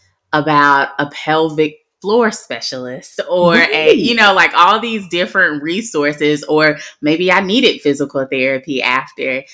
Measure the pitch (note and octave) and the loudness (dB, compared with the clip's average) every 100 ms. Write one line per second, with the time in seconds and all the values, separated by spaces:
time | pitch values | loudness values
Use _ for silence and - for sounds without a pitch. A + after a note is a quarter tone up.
0 | _ _ _ D3+ D3 D3 C#3+ C#3 C#3 - | _ _ _ -4 0 2 4 4 0 -4
1 | C#3+ - D#3 D#3 D#3+ D3+ D#3 D3+ _ _ | -6 -6 -2 0 0 0 -4 -4 _ _
2 | F#3+ A3+ A3 A3 - A#2 - C3 B2 C3 | -2 0 0 -2 -10 -10 -10 -10 -10 -12
3 | - - - F3+ F3 E3 E3+ - - D4+ | -12 -10 -4 2 2 4 2 2 4 4
4 | G#3 A#3 G#3 F#3+ E3 - F3 A3 A#3 A3 | 2 4 4 4 2 4 4 2 -2 -6
5 | F#3 F3 F#3 G3 F3 D3+ D3+ F#3 A3+ D#3 | -6 -4 -2 0 0 -2 -6 -6 -4 -2
6 | C#3+ D3+ D3+ D3 - D3+ D#3 D3 - - | -2 0 0 -2 0 2 2 0 -8 -6
7 | D3 D#3+ F#3 F#3 F#3+ A#3+ A#3+ B2+ D3 C#3 | -2 0 2 0 0 2 2 2 -2 -2
8 | C#3 C#3 C3+ C3+ C3 C3+ C#3+ C3 B2+ C3 | -2 -4 -4 -2 -2 -2 -4 -4 -2 -2
9 | C#3+ - C3 C3 C3+ | -4 -8 -6 -6 -10